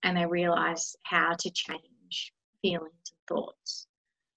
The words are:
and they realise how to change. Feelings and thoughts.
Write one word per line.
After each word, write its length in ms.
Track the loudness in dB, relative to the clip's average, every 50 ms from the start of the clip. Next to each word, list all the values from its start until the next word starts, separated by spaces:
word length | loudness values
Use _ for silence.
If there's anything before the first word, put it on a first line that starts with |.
| 0
and 120 | 2 4
they 100 | 4 2
realise 680 | 2 2 2 4 4 4 4 2 2 0 -2 -4 -6 -10 -12 -4
how 300 | 0 2 4 4 4 2 0
to 120 | -2 -4
change. 320 | -4 -4 -4 -4 -8 -12 -12 _ _ _ _ -10 -8 -8 -8 -10 -14 _ _ _ _ _
Feelings 220 | 0 0 0 0 -4 -8 -14 _ -18 -18
and 160 | -18 _ _ -4
thoughts. 580 | -2 -2 -2 -4 -8 _ -12 -12 -10 -10 -14 -18 _ _ _ _ _ _ _ _ _